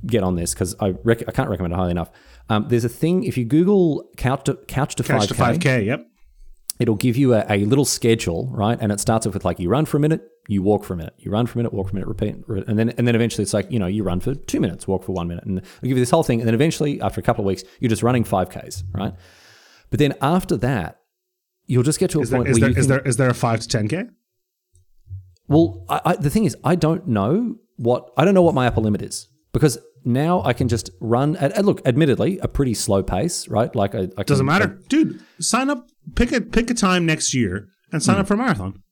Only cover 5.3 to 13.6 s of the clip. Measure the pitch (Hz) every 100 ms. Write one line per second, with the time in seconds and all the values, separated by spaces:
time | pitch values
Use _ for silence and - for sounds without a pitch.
5.3 | - 123 151 151 127 101 131 - _ -
6.3 | _ - - - - 117 107 123 120 135
7.3 | 110 - 101 104 131 135 - 117 113 -
8.3 | 85 131 123 101 120 107 101 - 110 110
9.3 | 92 90 87 87 127 156 151 151 160 -
10.3 | _ - 101 92 104 - 90 80 _ 101
11.3 | 101 120 120 117 104 95 95 - 104 107
12.3 | - - 98 104 107 113 - 120 117 117
13.3 | - 101 107